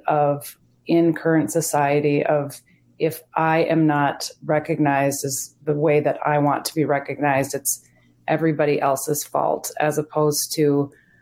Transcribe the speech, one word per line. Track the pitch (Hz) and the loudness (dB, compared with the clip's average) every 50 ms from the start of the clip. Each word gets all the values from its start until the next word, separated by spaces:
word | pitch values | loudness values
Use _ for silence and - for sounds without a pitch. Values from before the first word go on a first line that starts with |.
| - | 0
of, | - 156 151 147 143 143 143 - - - _ _ _ _ _ _ | 0 0 2 2 2 0 -2 -6 -14 -20 _ _ _ _ _ _
in | - 165 170 165 165 156 | 0 2 4 4 2 2
current | - - 165 165 160 147 151 | 0 0 2 2 2 2 0
society, | - 165 151 - - 147 143 143 143 147 143 147 143 143 - | 0 -2 -2 0 0 2 2 2 2 2 2 2 2 2 2
of | - 156 147 143 135 - - - _ _ _ _ _ _ - | 2 0 0 0 -4 -8 -14 -20 _ _ _ _ _ _ -4
if | 156 160 151 - - _ - | -4 -4 -4 -6 -12 _ -2
I | 160 160 160 160 165 165 | 0 2 2 2 2 2
am | - 160 160 160 | 2 2 2 4
not | 151 147 147 143 139 - - - - - _ - | 4 2 2 2 0 -2 -4 -8 -12 -12 _ -4
recognized | 143 156 151 151 160 165 147 151 143 139 139 139 139 139 143 - | -2 -2 0 0 -2 -2 0 0 2 2 2 0 0 -2 -4 -6
as | 139 131 - - - _ _ - | -6 -6 -8 -10 -12 _ _ -6
the | 156 147 | -4 -2
way | 147 147 160 147 151 | 0 2 2 2 2
that | 147 147 127 - - | 2 0 -2 -2 0
I | 147 151 147 | 0 0 2
want | 143 143 139 - - | 2 2 0 -2 -4
to | - - | -4 -4
be | 165 147 | -2 0
recognized, | 135 143 139 139 - 139 - 143 143 135 135 135 - - | 0 0 -2 -4 -6 -6 -2 0 0 2 0 0 -2 -6
it's | 139 - - - - - _ _ _ _ _ _ _ _ | -6 -6 -6 -6 -8 -10 _ _ _ _ _ _ _ _
everybody | - 160 147 160 160 151 147 151 147 143 - | -4 -2 0 0 0 0 2 0 0 0 0
else's | 147 139 135 135 - 156 147 147 | 0 0 0 -2 -2 -4 -4 -4
fault, | - - - 143 151 - - - - - - - | -4 -4 -4 -2 0 0 -2 -4 -6 -8 -4 -2
as | - 151 151 156 | -2 0 0 -2
opposed | 151 - - 151 151 151 147 - - - - | -4 -4 -2 0 0 0 0 -2 -4 -4 -2
to | - 151 147 143 143 143 143 - _ _ _ _ _ | 0 2 2 2 2 0 -2 -6 _ _ _ _ _